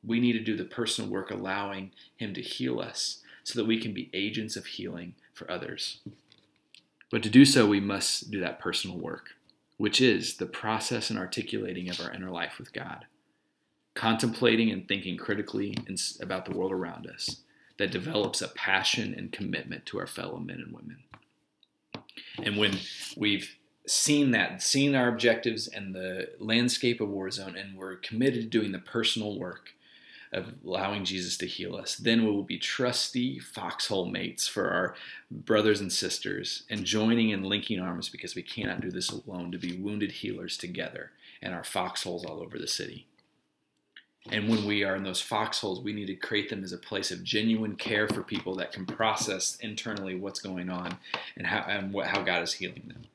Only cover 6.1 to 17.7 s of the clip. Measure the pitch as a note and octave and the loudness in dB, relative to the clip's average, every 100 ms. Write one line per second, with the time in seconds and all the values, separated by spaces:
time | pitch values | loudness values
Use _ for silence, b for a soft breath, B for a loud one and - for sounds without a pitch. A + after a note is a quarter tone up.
6.1 | - _ _ _ _ _ - _ _ - | -18 _ _ _ _ _ -20 _ _ -4
7.1 | A2+ G#2+ A2+ C#3 C#3 G#2+ G#2 G2 G2 - | -2 8 12 12 12 8 8 4 0 0
8.1 | - - G2+ F2+ - F#2 F2 F#2 F2+ - | -2 -2 -2 -2 -2 -2 -2 -2 -6 -6
9.1 | D#2+ - - _ _ _ _ G#2 - B2+ | -8 -12 -20 _ _ _ _ 2 6 6
10.1 | A2+ A2+ - A2+ - G#2+ A2 - A#2 - | 6 2 -4 -6 -4 0 0 0 -2 -2
11.1 | G#2+ F#2 - A2+ G#2+ G2+ F#2 F2+ F2+ F2 | -4 -4 -6 -4 -4 -4 -6 -6 -6 -6
12.1 | F#2+ F#2 F2 E2+ - - - G#2+ D2+ - | -6 -6 -4 -4 -6 -12 -10 -10 -12 -16
13.1 | _ _ _ _ _ _ _ _ - A2+ | _ _ _ _ _ _ _ _ 0 2
14.1 | A2+ A#2 A2+ B2 A2+ A2+ G2 F2+ G2 F#2+ | 4 2 4 6 6 4 2 -2 -4 -2
15.1 | F2 - G2+ G2 - G2+ - - F#2+ - | -6 -2 -4 -2 -4 -4 -4 -6 -4 -4
16.1 | - F#2+ F#2+ F#2 E2+ F#2 F#2+ E2+ E2+ - | -4 -6 -4 -4 -2 -2 -2 -4 -8 -14
17.1 | - - - b b b | -8 -8 -8 b b b